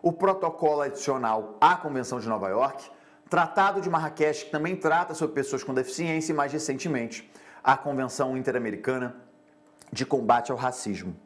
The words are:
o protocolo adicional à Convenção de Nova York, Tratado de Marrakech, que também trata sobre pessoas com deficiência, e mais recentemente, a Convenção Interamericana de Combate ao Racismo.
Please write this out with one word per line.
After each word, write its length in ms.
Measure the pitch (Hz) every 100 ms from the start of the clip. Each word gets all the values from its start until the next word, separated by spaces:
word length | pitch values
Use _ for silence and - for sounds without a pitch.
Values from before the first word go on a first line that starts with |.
o 100 | 170
protocolo 680 | 165 190 190 170 160 160 147
adicional 720 | 143 139 - 131 117 110 104 -
à 160 | 156 175
Convenção 420 | 151 131 123 127
de 80 | 110
Nova 220 | 110 95
York, 400 | 101 135 - - - - _ -
Tratado 500 | 170 165 - 196 196
de 100 | 175
Marrakech, 560 | 165 156 - 151 151 -
que 60 |
também 240 | 151 160 185
trata 380 | 160 165 180
sobre 200 | 156 156
pessoas 300 | 143 135 131
com 100 | -
deficiência, 600 | 131 127 - 165 160 156
e 20 | 151
mais 160 | 139
recentemente, 800 | 151 151 135 175 131 117 - - - - -
a 140 | - 135
Convenção 580 | 147 135 127 - 135 131
Interamericana 800 | 127 127 110 101 127 131 120 - - _ _ _ _ _ -
de 160 | - 131
Combate 460 | 139 113 120 120
ao 60 | 123
Racismo. 580 | 127 123 107 92 90 85